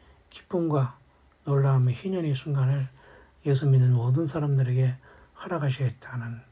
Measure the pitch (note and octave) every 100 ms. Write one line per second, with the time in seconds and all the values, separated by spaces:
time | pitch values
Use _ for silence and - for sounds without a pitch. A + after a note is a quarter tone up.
0 | _ _ _ - - F3+ E3 D3 C3 -
1 | _ _ _ _ D3 C#3 C#3 C3 B2+ B2+
2 | F#3+ F#3+ D#3 C3 D#3 C#3 C3 C#3 C3 -
3 | - - - _ D3 C3+ C#3+ C3 B2+ B2
4 | B2 C#3 D#3 E3 D3 C3+ B2 B2+ B2+ B2+
5 | - - - - - D#3+ C#3+ C3 B2 -
6 | - B2 A#2 A2+ -